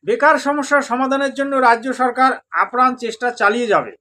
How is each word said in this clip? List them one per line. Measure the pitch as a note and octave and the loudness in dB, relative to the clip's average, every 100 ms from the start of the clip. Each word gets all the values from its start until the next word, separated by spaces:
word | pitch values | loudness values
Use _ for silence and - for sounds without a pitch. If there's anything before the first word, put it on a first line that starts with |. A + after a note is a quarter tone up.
বেকার | - A#3 D4 D4 C#4 | -4 2 2 2 0
সমস্যা | D4 C4+ C#4+ C4+ | -4 0 0 0
সমাধানের | B3 C4 C#4 C#4 C4+ | -2 -2 0 -2 -4
জন্য | C#4 C4+ B3+ | -4 2 2
রাজ্য | A#3 B3+ B3 | 2 -2 -2
সরকার | B3+ B3 C4 - _ E3 | -2 2 0 0 _ -4
আপ্রাণ | G3+ B3 B3+ B3 | -2 2 0 0
চেষ্টা | A3+ A3 B3 A#3 | -8 -4 -6 0
চালিয়ে | G#3 A#3 A#3+ | 0 0 0
যাবে। | E3 A#2 - | 0 0 -14